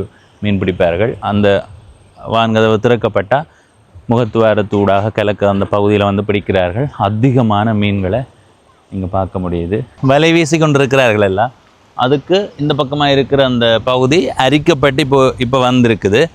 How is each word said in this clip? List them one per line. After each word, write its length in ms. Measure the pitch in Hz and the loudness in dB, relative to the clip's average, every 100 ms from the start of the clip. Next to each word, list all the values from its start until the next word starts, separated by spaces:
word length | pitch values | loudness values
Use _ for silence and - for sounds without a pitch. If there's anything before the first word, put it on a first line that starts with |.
| 95 _ _ - | -6 _ _ -8
மீன் 200 | 104 98 | -2 0
பிடிப்பார்கள். 580 | 90 87 87 87 117 - | -2 0 0 0 -2 -4
அந்த 460 | 101 104 101 98 - - - - - - 107 | -4 0 2 0 -4 -20 -20 -20 -20 -18 -4
வான்கதவு 420 | 113 113 110 110 107 | -2 0 2 2 2
திறக்கப்பட்டா, 600 | 120 117 110 101 95 135 160 _ _ _ _ - - | 2 0 0 -2 -2 -4 -4 _ _ _ _ -14 -2
முகத்துவாரத்தூடாக 1000 | 117 110 113 110 104 101 104 98 98 107 | 0 0 2 2 2 0 0 2 2 0
கிழக்கு 400 | 110 104 98 101 | -2 -2 0 0
அந்த 180 | 98 98 | 0 0
பகுதியில 320 | 104 104 104 | 0 2 2
வந்து 180 | 101 98 | 0 -2
பிடிக்கிறார்கள். 680 | 104 101 - 95 90 104 143 - | -2 -4 0 -2 0 -4 -6 -2
அதிகமான 760 | 101 107 135 127 110 101 110 | -2 0 0 2 2 0 0
மீன்களை 480 | 107 104 98 92 113 131 _ _ _ _ _ - | 0 0 -2 -2 -4 -6 _ _ _ _ _ -14
இங்க 140 | 98 90 | -10 -6
பார்க்க 340 | 98 92 95 | -4 -4 -6
முடியுது. 460 | 90 85 85 110 131 - | -6 -4 -4 -6 -6 -4
வலை 300 | 135 143 165 | 0 2 2
வீசி 260 | 165 151 160 | 2 0 0
கொண்டிருக்கிறார்கள் 640 | 156 139 131 135 123 104 | 2 2 2 2 2 2
எல்லாம். 300 | 101 95 123 - _ _ _ | 0 0 -4 -6 _ _ _
அதுக்கு 600 | - 127 143 - 190 202 - | -4 0 0 0 -2 -2 -6
இந்த 160 | 147 | -4
பக்கமா 320 | 143 135 147 143 | -2 -4 -2 0
இருக்கிற 400 | 139 135 139 131 | 0 0 0 0
அந்த 340 | 120 117 113 | 2 2 0
பகுதி 460 | 127 127 127 170 - | 0 0 2 0 -2
அரிக்கப்பட்டு 720 | - 131 151 156 143 143 135 | -2 0 2 0 0 0 0
இப்போ, 300 | 139 139 131 120 | 0 2 2 0
இப்போ 340 | 123 131 127 | -2 0 2
வந்திருக்குது. 500 | 127 117 104 98 113 160 | 2 2 2 0 0 0